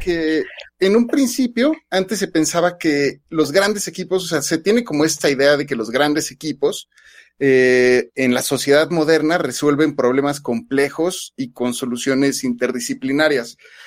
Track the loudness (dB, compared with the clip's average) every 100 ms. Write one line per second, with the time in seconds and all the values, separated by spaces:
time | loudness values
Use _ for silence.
0 | -4 -2 0 0 -2 -10 -16 -2 2 4
1 | 2 2 0 0 -2 2 0 0 -2 -2
2 | -2 -4 -2 0 0 2 0 0 -2 0
3 | 0 -4 -8 -2 2 2 2 -2 -6 -8
4 | -4 -4 -2 -4 -2 -2 0 0 0 0
5 | 0 0 0 2 2 2 0 -4 -2 0
6 | 0 0 -4 -8 -10 -2 -4 -4 -14 _
7 | -20 -20 -20 -2 2 4 6 4 4 4
8 | 0 -2 0 0 -2 -4 2 2 2 0
9 | 2 2 2 0 -2 -2 0 2 0 2
10 | 0 2 0 -4 -4 -6 -2 -2 -2 0
11 | -4 -4 -14 -10 -10 -6 -6 -4 -6 -4
12 | -2 0 0 -2 -4 -2 -4 -4 -8 -6
13 | -4 0 2 0 -4 -14 -20 -20